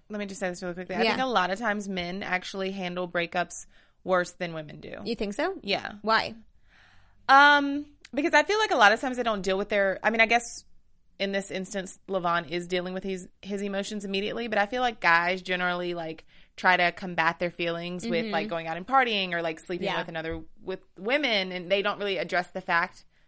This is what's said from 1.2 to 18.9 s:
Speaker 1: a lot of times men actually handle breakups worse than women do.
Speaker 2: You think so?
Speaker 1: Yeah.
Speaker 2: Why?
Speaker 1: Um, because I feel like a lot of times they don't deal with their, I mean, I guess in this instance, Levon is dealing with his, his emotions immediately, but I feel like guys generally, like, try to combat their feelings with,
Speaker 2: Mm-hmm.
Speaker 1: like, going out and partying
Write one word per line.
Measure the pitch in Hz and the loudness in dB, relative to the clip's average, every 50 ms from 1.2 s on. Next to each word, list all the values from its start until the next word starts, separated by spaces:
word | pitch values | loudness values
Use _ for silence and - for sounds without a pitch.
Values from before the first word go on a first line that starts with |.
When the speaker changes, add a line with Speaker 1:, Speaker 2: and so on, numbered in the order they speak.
| 262 | 0
Speaker 1:
a | |
lot | 262 240 196 180 175 | 2 2 2 2 2
of | 190 196 | 0 -2
times | 240 220 202 214 202 196 | -2 -2 -2 -2 -4 -4
men | 190 185 175 175 180 196 | -6 -4 -4 -6 -6 -8
actually | 208 - 180 185 185 - - 196 190 190 | -4 -4 -4 -4 -4 -6 -6 -4 -4 -4
handle | 190 196 185 180 180 180 180 175 | -4 -4 -6 -6 -4 -4 -6 -4
breakups | - 175 170 170 - 180 175 175 - - - - _ - _ _ _ _ _ | -2 -4 -4 -2 -2 -2 -2 -2 -6 -12 -12 -14 _ -20 _ _ _ _ _
worse | 180 185 180 175 175 | 0 2 2 2 -2
than | - - 180 170 165 | -6 -8 -8 -8 -6
women | 160 156 147 156 156 | -10 -12 -12 -14 -16
do. | - - - - 202 | -14 -12 -12 -10 -6
Speaker 2:
You | - 233 | -6 -4
think | - 220 202 202 | -4 -4 -6 -2
so? | - 294 370 392 330 | -2 -2 -2 -4 -6
Speaker 1:
Yeah. | - 196 196 - - - - 202 | -4 -2 -2 -2 -2 -8 -12 -6
Speaker 2:
Why? | - 220 220 - - - 226 226 220 - _ - _ - _ - - - _ - - _ _ - - - | -2 0 2 2 0 -2 -8 -14 -20 -20 _ -20 _ -20 _ -20 -20 -20 _ -20 -20 _ _ -10 4 6
Speaker 1:
Um, | 269 277 285 285 294 285 285 277 277 294 294 - - _ _ - - | 8 10 10 10 8 6 4 0 -2 -4 -6 -10 -16 _ _ -6 -4
because | 254 285 330 | -2 0 4
I | - 294 302 | 4 4 4
feel | 302 403 427 | 4 2 2
like | 440 415 | 2 2
a | 392 | 6
lot | 269 214 202 | 8 8 8
of | 214 226 | 8 6
times | - 254 254 | 0 -4 -4
they | 233 214 | -2 0
don't | 233 214 196 | 0 -2 0
deal | 180 190 190 190 | 0 0 0 0
with | 202 - | 0 0
their, | 214 202 196 196 180 - | 2 2 2 2 0 2
I | - 214 | 0 0
mean, | 226 226 | 4 4
I | 226 | 4
guess | 214 233 240 233 - - - - - - - _ _ - _ _ _ _ _ | 4 4 2 2 -2 -10 -12 -16 -20 -20 -20 _ _ -20 _ _ _ _ _
in | 196 196 | -4 -2
this | 196 196 196 - | -2 -2 -4 -4
instance, | 143 190 185 185 - 196 185 190 - - _ - | -6 -6 -6 -4 -6 -6 -6 -6 -10 -14 _ -4
Levon | 190 185 170 175 170 170 170 - | -4 -2 0 0 0 0 -2 -2
is | 165 175 175 | -4 -6 -4
dealing | 175 180 180 175 185 185 | -2 -2 -2 -2 -2 -6
with | 190 190 | -6 -4
his, | 196 190 180 180 - _ _ | -6 -6 -6 -8 -14 _ _
his | - 190 202 196 | -10 -8 -6 -4
emotions | 202 202 196 196 202 202 214 208 196 | -4 -4 -4 -4 -4 -4 -8 -8 -6
immediately, | 196 196 196 202 208 180 226 233 233 | -4 -4 -2 -2 -2 -4 -6 -4 -2
but | 220 202 | 0 0
I | 202 | 0
feel | 202 254 247 | 0 0 0
like | 254 240 233 - | 0 -2 -2 2
guys | - 175 170 170 175 175 185 185 | 4 6 6 6 4 2 -2 -2
generally, | 180 185 185 180 180 180 180 175 180 175 175 | -2 -4 -2 0 0 0 -2 -2 -4 -4 -6
like, | 170 165 160 165 - - - - - - _ _ | -6 -6 -8 -10 -12 -16 -20 -20 -20 -20 _ _
try | - - 190 180 | 2 4 4 6
to | 175 180 175 | 6 4 2
combat | 175 - - 185 175 170 160 165 170 - | 2 -2 -8 -4 0 2 2 2 2 0
their | 180 175 | -4 -4
feelings | - - 175 170 170 170 170 175 180 180 220 | -2 -2 -2 -2 -2 -2 -4 -6 -6 -6 -4
with, | 233 226 165 160 | -2 -2 -2 0
Speaker 2:
Mm-hmm. | - | 0
Speaker 1:
like, | - 165 160 160 | -2 -2 -2 -2
going | 170 165 165 | -4 -6 -4
out | 160 160 | -6 -6
and | 170 190 | -6 -4
partying | - | 4